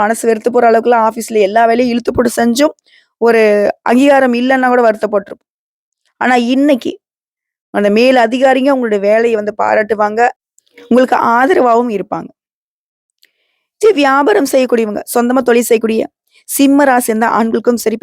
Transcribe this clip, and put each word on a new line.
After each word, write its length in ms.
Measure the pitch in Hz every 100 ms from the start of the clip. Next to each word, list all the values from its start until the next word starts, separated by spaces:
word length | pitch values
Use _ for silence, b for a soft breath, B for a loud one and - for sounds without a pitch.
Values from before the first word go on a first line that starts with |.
மனசு 200 | 208 226 233
வெறுத்து 220 | 220 240 240
போற 120 | 240
அளவுக்குலாம் 360 | 226 220 240 220
ஆபீஸ்ல 360 | 226 220 220 196
எல்லா 180 | 220 226
வேலையும் 200 | 233 254 233
இழுத்து 180 | -
போட்டு 200 | 247 240 -
செஞ்சும் 380 | 233 233 302 - b b b _
ஒரு 220 | 233 226 220 208 202 - -
அங்கீகாரம் 460 | 240 285 277 262 240
இல்லைன்னா 300 | 254 262 254 247
கூட 80 | 233
வருத்தப்பட்டிருப்போம். 640 | 214 214 208 196 - _ _ _ _ _ _ _ _
ஆனா 160 | 226 247 233 269
இன்னைக்கு 380 | 285 262 - - _ _ _ _ _ _ _
அந்த 160 | 202 202 214
மேல் 220 | 247 262
அதிகாரிங்க 520 | 226 247 262 262 262
உங்களுடைய 280 | 269 240 208 196
வேலையை 280 | 220 233 220
வந்து 160 | 208 -
பாராட்டுவாங்க, 600 | 214 214 214 214 214 214 240 - _ _ _ B B
உங்களுக்கு 260 | 233 254 247 233
ஆதரவாகவும் 600 | 233 269 277 247 233 240 202
இருப்பாங்க. 340 | - 165 - - _ _ _ _ _ _ _ _ _ _ _ _ _ _
சரி, 120 | 427 285
வியாபாரம் 480 | 277 269 285 403 277
செய்யக்கூடியவங்க, 500 | 269 254 233 220 208 -
சொந்தமா 280 | 240 240 254 247
தொழில் 180 | 240 233
செய்யக்கூடிய 380 | 220 226 220 - - _ b -
சிம்ம 360 | - 277 277 285
ராசி 220 | 247 247
இருந்தா 180 | 220 226 -
ஆண்களுக்கும் 400 | 226 226 220 240
சரி 140 | 226 226